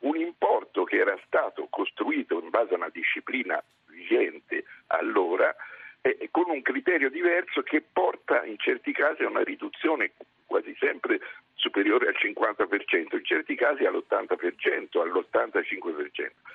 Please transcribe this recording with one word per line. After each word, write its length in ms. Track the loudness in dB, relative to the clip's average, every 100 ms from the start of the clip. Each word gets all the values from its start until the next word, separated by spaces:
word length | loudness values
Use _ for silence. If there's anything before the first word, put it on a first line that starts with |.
un 140 | -2 -2
importo 680 | -2 0 2 2 0 -2
che 140 | 2 2
era 200 | 2 0 0
stato 420 | 0 0 -4 -6
costruito 720 | -4 -4 -2 -2 -2 -2 -4
in 80 | 0
base 240 | 0 2
a 40 | 0
una 120 | -2
disciplina 720 | -4 -4 -4 -4 -4 -2 -4 -6 _ _
vigente 760 | -18 0 2 2 -2 -8 -8 -8 -12 -4
allora, 680 | -2 0 0 2 4 2 0 -10 -18 -20 -4
eh, 280 | -2 -2 -2
con 180 | 0 0
un 120 | 0
criterio 480 | -2 -2 2 2 2
diverso 520 | 2 2 2 0 -4
che 200 | 0 -2
porta 640 | 0 0 0 0 0 0 0
in 120 | -2
certi 360 | -2 0 -2
casi 300 | 0 0 2
a 60 | 0
una 140 | 0
riduzione 680 | -2 -4 -10 -2 0 2 0 -6 -20 _ -2
quasi 300 | -2 -2 -2
sempre 400 | -2 0 0 -2 -2 -16 _
superiore 540 | -4 -2 2 4 4 2
al 100 | 0
cinquanta 480 | -2 0 0 0 0
per 180 | 0 0
cento, 320 | 0 0 -4
in 80 | 0
certi 300 | -2 -2 0
casi 280 | 0 2
all'ottanta 520 | 2 0 0 -2 0 -2
per 180 | -2 -2
cento, 440 | -2 -2 0 0
all'ottantacinque 880 | 0 0 0 0 0 0 -2 -4 -6
per 180 | -6 -6
cento. 260 | -6 -8 -10 -20